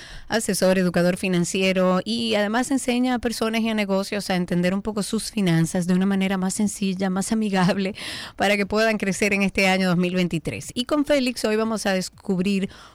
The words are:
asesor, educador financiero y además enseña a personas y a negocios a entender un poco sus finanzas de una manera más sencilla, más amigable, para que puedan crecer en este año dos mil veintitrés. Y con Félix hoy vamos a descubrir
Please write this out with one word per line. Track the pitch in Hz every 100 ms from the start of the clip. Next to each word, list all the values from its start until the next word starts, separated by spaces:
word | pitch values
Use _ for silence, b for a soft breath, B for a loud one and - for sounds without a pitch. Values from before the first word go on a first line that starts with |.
| B B B
asesor, | 220 226 190 185 185
educador | 180 175 175 180
financiero | 190 175 170 202 190 185 185 185
y | 208 233 233
además | 208 208 226 254
enseña | 269 - 247 254
a | 247
personas | 233 220 226 226
y | 226
a |
negocios | 214 202 190 202 208 185
a |
entender | 185 180 175 180
un | 196
poco | 220 214
sus | 185 220 -
finanzas | 220 185 160 165 185 175
de |
una | 185 196
manera | 196 190 190
más | 185
sencilla, | - 208 - 190 185 196
más | 185 190
amigable, | 226 214 190 180 202 190 - B B B
para | - 196 208
que | 196
puedan | 208 226 214
crecer | 202 180 208
en | 196
este | 196 208 190
año | 190 185
dos | 175
mil | 180 180
veintitrés. | 175 165 - 101 -
Y | - 247
con | 302
Félix | 285 294 254 240
hoy | 220
vamos | 214 220 214 208
a |
descubrir | 190 180 - - 185 185 196 196 B B